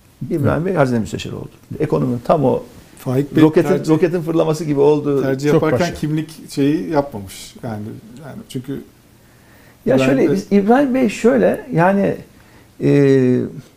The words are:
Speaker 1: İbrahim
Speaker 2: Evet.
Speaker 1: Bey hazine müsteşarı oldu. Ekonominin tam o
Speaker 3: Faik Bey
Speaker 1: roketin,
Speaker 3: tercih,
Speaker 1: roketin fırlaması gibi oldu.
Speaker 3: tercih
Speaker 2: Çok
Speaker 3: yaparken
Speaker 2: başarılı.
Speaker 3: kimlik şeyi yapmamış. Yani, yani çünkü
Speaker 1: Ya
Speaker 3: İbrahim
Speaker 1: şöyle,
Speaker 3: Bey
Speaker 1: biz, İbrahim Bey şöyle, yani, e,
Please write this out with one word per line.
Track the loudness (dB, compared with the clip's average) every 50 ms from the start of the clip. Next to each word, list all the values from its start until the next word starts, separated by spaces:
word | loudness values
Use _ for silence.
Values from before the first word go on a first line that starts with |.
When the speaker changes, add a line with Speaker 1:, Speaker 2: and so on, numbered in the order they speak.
| _ _ _ -14 -10 -6
Speaker 1:
İbrahim | -4 -2 0 0 0 -2
Speaker 2:
Evet. | -2
Speaker 1:
Bey | -2 0
hazine | 0 0 2 0 -2
müsteşarı | -2 -4 -6 -8 -8 -10 -10
oldu. | -12 -12 -14 -18 -20 -18 -12 -6 -4
Ekonominin | -4 -2 -2 -2 -2 -2 -4 -2 0
tam | 0 0 2 2
o | 0 0 -2 -4 -10 -20 -20 -20 -20 -20 -12
Speaker 3:
Faik | -6 -4 -2 -2 -2 0 4
Bey | 4 4
Speaker 1:
roketin, | 6 6 4 2 2
Speaker 3:
tercih, | 0 0 0 0 0
Speaker 1:
roketin | 2 2 0 -2 -2
fırlaması | -4 -2 0 0 0 0 -2 -4 -4
gibi | -2 0 2
oldu. | 4 4 2 2 0 -2 -2 0
Speaker 3:
tercih | 0 -2 -2 -2 0 0
Speaker 2:
Çok | 2
Speaker 3:
yaparken | 2 2 0 0 0
Speaker 2:
başarılı. | -2 -2 -4 -6
Speaker 3:
kimlik | -6 -4 -4 -4 -6 -8 -12 -18 -18 -8
şeyi | -4 -2 0 0 0 -2 -2 -2
yapmamış. | -2 -2 -2 -2 -4 -12 -14 -14 -16 -18 -20 -20 -18 -14 -12
Yani, | -10 -10 -10 -10 -12 -14 -16 -18 -20 -20 -20 -18
yani | -18 -18 -18 -14 -12
çünkü | -12 -10 -10 -10 -10 -12 -12 -16 _ _ _ _ _ _ _ _ _ _ _ _ -20 -20 -20 -20 -16 _ -2
Speaker 1:
Ya | 0 2
Speaker 3:
İbrahim | 2 2 2
Speaker 1:
şöyle, | 2 2 2 2
Speaker 3:
Bey | 0
Speaker 1:
biz, | -2 -2 2
İbrahim | 2 2 4 4 4 2 2 0 0
Bey | 0 0 -2
şöyle, | 0 0 2 2 4 4 2 2 0 -2 -6 -4 0
yani, | 2 2 4 4 2 0 0 -2 -4 -10 -20 -20 -20 -20 -20 -20 -20 -20 _ _ -2 0
e, | 2 4 4 6 6 4 4 4 4 2 0 -2 -4 -8 -14 -18 -20 _